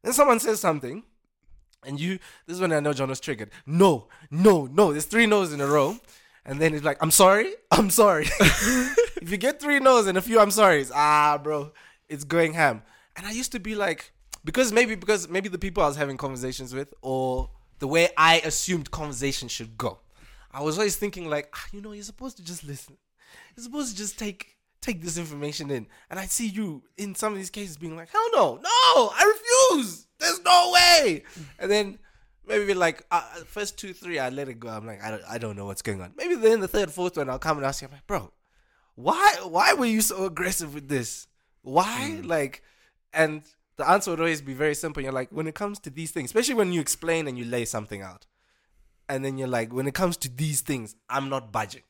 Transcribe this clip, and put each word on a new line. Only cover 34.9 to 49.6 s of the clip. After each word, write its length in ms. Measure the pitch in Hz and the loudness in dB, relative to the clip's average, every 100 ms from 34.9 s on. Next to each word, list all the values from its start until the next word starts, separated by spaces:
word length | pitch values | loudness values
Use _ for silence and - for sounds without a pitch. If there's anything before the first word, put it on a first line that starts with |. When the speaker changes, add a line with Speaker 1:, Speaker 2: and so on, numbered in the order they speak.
| 101 | -12
Speaker 1:
"I 80 | 107 | -10
don't, 120 | 110 87 | -10 -10
I 100 | 117 | -8
don't 180 | 113 101 | -8 -8
know 100 | 101 | -10
what's 160 | 95 | -8
going 180 | - 98 | -8 -8
on." 120 | 90 - | -10 -10
Maybe 200 | 349 247 | -4 2
then 240 | 220 226 | 4 4
the 80 | 190 | 0
third, 240 | 214 185 | -2 -4
fourth 240 | 147 180 165 | -4 -6 -4
one, 120 | 135 | -6
I'll 100 | 131 | -4
come 160 | 156 147 | -4 -2
and 80 | 135 | -4
ask 160 | 135 | -6
you, 60 | 135 | -14
I'm 40 | |
like, 140 | 139 _ | -20 _
"Bro, 260 | 196 98 _ _ _ _ _ _ - | -8 -8 _ _ _ _ _ _ -6
why, 380 | 131 320 403 349 | -2 4 4 2
why 300 | 185 165 370 | -2 2 2
were 120 | 381 247 | 2 2
you 140 | 220 | 0
so 240 | 214 190 | 0 -2
aggressive 500 | 190 160 180 185 160 | -6 -4 -4 -4 -8
with 140 | 147 139 | -12 -6
this? 400 | 139 117 - - _ _ _ | -6 -4 -12 -18 _ _ _
Why?" 560 | 147 143 190 240 277 320 | -2 0 0 -4 -8 -8
Speaker 2:
Mm. 40 | 185 | -4
Speaker 1:
Like, 360 | 160 139 - _ _ _ _ _ | -2 -4 -8 _ _ _ _ _
and 300 | 156 156 151 _ _ _ - | 0 0 0 _ _ _ -6
the 120 | 147 | 2
answer 220 | 175 - | 2 2
would 80 | 165 | -2
always 240 | 165 156 | -2 -2
be 120 | 139 | -6
very 200 | 131 151 | -2 -2
simple. 260 | 147 165 147 | -2 -6 -6
You're 100 | 135 | -6
like, 180 | 131 127 | -6 -6
"When 160 | 151 160 | -6 -8
it 80 | |
comes 240 | 151 208 202 | -6 -10 -10
to 100 | - | -14
these 200 | 139 160 | -12 -8
things," 200 | 170 127 | -8 -2
especially 240 | 220 247 | -2 0
when 180 | 240 190 | 0 0
you 80 | 175 | 0
explain 480 | 139 - 165 165 151 | -2 -4 -2 -2 -2
and 100 | 123 | -6
you 60 | |
lay 200 | 117 120 | -6 -4
something 380 | 117 113 104 101 | -4 -6 -8 -14
out, 240 | 95 90 _ _ _ _ _ _ _ _ - | -14 -18 _ _ _ _ _ _ _ _ -8
and 160 | 135 | -6
then 140 | 135 135 | -6 -6
you're 80 | 131 | -4
like, 240 | 123 | -4